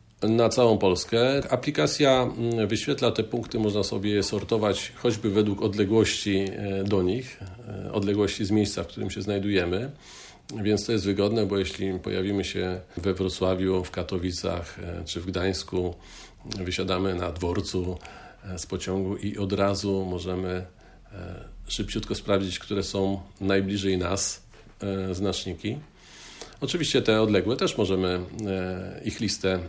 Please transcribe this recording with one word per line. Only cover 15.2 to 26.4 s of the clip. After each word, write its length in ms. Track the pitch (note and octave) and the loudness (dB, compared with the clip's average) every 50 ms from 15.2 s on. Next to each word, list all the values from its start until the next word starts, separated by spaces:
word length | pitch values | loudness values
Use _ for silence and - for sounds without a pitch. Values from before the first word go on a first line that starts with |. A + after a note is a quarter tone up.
| F2+ | -6
Gdańsku, 680 | F#2+ F2 F2 F#2 G2 F2 - - - - F2+ F2+ F2 F2 - - - - - - - - - - | -4 -2 0 0 0 0 -2 -4 -4 -2 -2 0 -2 -4 -8 -14 -18 -18 -18 -18 -20 -20 -18 -12
wysiadamy 680 | G#2+ G2+ F#2+ F2+ F2+ - - F#2+ F#2+ F#2 F#2 G2 F#2+ F2+ | -10 -8 -6 -4 -4 -2 -2 0 0 0 0 2 0 0
na 180 | F2 F2 E2+ | -2 -2 -4
dworcu, 640 | D#2+ F2 F2 E2+ F2 G2+ F2+ - - F#2 F2 F#2 F2+ - - - - - - - - - - | -4 -2 -2 -2 0 -2 -2 -2 -2 -2 -2 -2 -6 -8 -10 -16 -18 -18 -20 -20 -20 -16 -12
e, 140 | F#2+ F#2 F2+ | -10 -10 -10
z 80 | - | -8
pociągu 500 | - F#2+ F2+ - F#2 F#2+ F#2+ F#2+ F#2+ G2+ | -6 -6 -6 -4 -2 -2 -2 -2 -2 -4
i 220 | - G2+ G#2 - G#2 | -4 -4 -4 -4 -4
od 140 | G2+ F#2+ | -2 0
razu 520 | G2+ G2 G2 G2+ G2 F#2+ G2+ G2 G2 F#2+ F#2+ | 2 2 2 2 2 0 0 0 0 0 0
możemy, 600 | F#2 F2+ E2+ E2+ F#2 F2+ F#2 F#2 F2+ F2+ F#2 F2+ F2 - - - - - - - - | -2 -4 -4 -4 -4 -4 -2 -2 -2 -4 -4 -6 -8 -14 -20 -20 -20 -20 -20 -20 -18
e, 320 | G2+ F#2 F2 F2 F2 - - - - - - - | -14 -12 -12 -12 -12 -12 -14 -16 -16 -14 -10 -6
szybciutko 460 | - - G2 - - A2 - - G#2+ | -4 -4 -4 -4 -4 -4 -4 -4 -4
sprawdzić, 440 | - - A2 G2+ G2 G2 F2+ F2+ - | -2 2 2 2 2 2 0 -4 -6
które 240 | - - G#2 G2 | -6 -4 -2 -2
są 380 | F#2 - - G2 F#2+ G2 G2 F#2+ - - - - | -2 -2 0 0 2 0 0 -2 -6 -12 -10 -4
najbliżej 580 | G2 G2 G2 G2 G2 F#2+ G2+ G2 G2 G2 F#2+ F2+ | 0 2 2 2 2 0 -2 0 0 0 2 2
nas, 440 | F2+ F2 G2 G2 - - - - - - - - - - - - | 0 0 0 0 -2 -2 -4 -8 -14 -20 -20 -20 -20 -20 -12 -8
e, 320 | G2+ G2 G2 F#2+ F#2+ F#2+ F2 | -6 -4 -2 -2 -2 -4 -2
znaczniki. 640 | F#2 G2+ F#2+ F2 - - F#2+ D#2+ - - A2 C3 D3+ D3+ - - - - - - - - - - - | 0 0 0 -2 -2 -4 -6 -8 -6 -6 -6 -6 -6 -10 -14 -20 -20 -20 -20 -20 -20 -20 -18 -18 -18